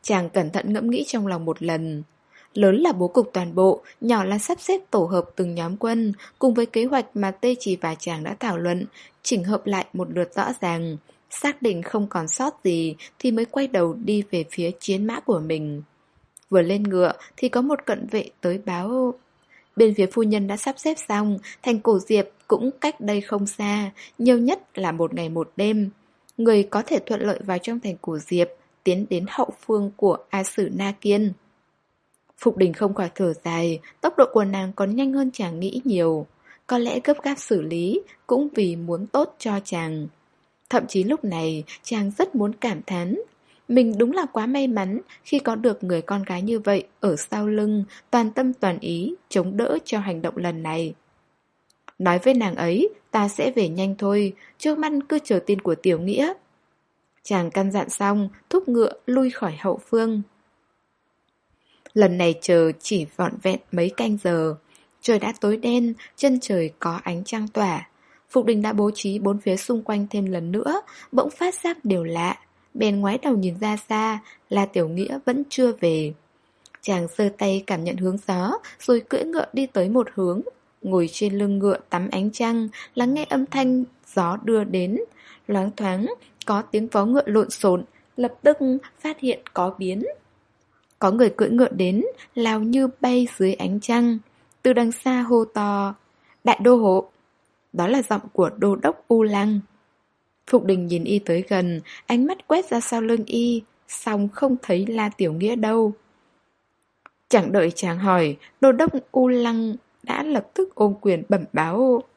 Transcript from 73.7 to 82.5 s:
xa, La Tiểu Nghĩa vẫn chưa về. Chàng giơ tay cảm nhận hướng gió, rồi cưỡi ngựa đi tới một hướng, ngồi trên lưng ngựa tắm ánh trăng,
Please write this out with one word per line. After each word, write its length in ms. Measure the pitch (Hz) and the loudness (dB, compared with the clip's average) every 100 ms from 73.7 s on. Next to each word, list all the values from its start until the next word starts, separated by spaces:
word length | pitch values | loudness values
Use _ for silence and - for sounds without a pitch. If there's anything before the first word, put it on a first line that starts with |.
| 214 - | -4 -4
xa, 300 | 214 220 220 - - _ | -2 -2 -4 -10 -20 _
La 180 | 202 196 | -2 0
Tiểu 220 | 196 160 | 0 -2
Nghĩa 300 | 170 196 269 | -2 -6 -4
vẫn 180 | 262 254 285 | -2 -2 -4
chưa 240 | - 247 220 | 2 2 2
về. 320 | 175 160 151 156 _ _ _ _ _ - | 0 0 -2 -8 _ _ _ _ _ -14
Chàng 260 | - 185 170 - | -4 -2 -4 0
giơ 120 | 208 202 | -2 0
tay 260 | 202 196 190 | -2 -2 -2
cảm 180 | 185 | -4
nhận 120 | 165 180 | -4 -2
hướng 220 | 185 196 - | -2 -2 -2
gió, 260 | 185 185 359 - - | -2 -2 -4 -8 -12
rồi 200 | - 240 | 2 2
cưỡi 240 | 233 - | 2 -4
ngựa 220 | 320 320 - | -2 -4 -4
đi 140 | - 269 | -4 -2
tới 220 | 202 185 | 0 2
một 200 | 240 247 | 2 0
hướng, 280 | - 185 185 349 _ _ _ | 0 -2 -2 -6 _ _ _
ngồi 260 | 196 185 165 | 0 0 0
trên 260 | - 208 196 | 0 -2 0
lưng 200 | 202 202 | 0 2
ngựa 200 | 202 196 - | 2 0 -2
tắm 180 | 175 185 | -4 -2
ánh 180 | 190 202 | -2 -4
trăng, 380 | - 233 | -2 -2